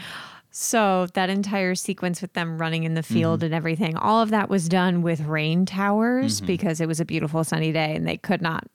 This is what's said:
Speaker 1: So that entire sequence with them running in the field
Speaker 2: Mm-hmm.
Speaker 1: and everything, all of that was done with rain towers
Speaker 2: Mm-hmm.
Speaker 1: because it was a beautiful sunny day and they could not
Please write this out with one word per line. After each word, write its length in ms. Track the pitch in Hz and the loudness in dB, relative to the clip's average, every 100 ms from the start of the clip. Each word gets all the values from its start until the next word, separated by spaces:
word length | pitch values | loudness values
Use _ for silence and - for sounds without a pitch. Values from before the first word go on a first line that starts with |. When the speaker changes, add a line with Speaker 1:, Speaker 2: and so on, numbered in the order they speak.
| 175 - - - _ | -12 -14 -16 -20 _
Speaker 1:
So 560 | - - 233 202 185 180 | -8 0 2 4 2 0
that 160 | 196 185 | 0 0
entire 460 | 196 202 196 185 185 | 0 0 0 0 0
sequence 460 | - 190 180 175 | -4 -4 -4 -4
with 120 | 180 | -6
them 240 | - 165 160 | -4 -4 -2
running 260 | 165 165 | -2 0
in 100 | 160 160 | 0 -2
the 80 | |
field 360 | 156 160 165 165 | 0 0 2 2
Speaker 2:
Mm-hmm. 40 | 165 | 0
Speaker 1:
and 60 | |
everything, 440 | 160 160 160 170 160 | 0 -2 0 -2 0
all 240 | - 220 | 2 4
of 80 | 220 | 4
that 200 | 214 - | 2 2
was 180 | 196 165 | 0 2
done 320 | 185 180 175 | 2 4 2
with 200 | 170 160 | 2 0
rain 440 | 151 156 151 165 185 | -2 0 2 2 2
towers 720 | 190 202 208 226 254 262 202 | 0 0 2 2 2 0 -2
Speaker 2:
Mm-hmm. 80 | 190 | -2
Speaker 1:
because 320 | 175 196 160 | 0 0 0
it 60 | 160 | -2
was 120 | 160 | -2
a 40 | 165 | -2
beautiful 380 | 160 156 160 | -2 0 0
sunny 280 | 160 160 160 | 0 0 0
day 200 | 160 156 156 | 0 0 -2
and 120 | 165 | -2
they 100 | 165 | -4
could 240 | - 180 | -2 -2
not 240 | 175 160 - | 0 -4 -8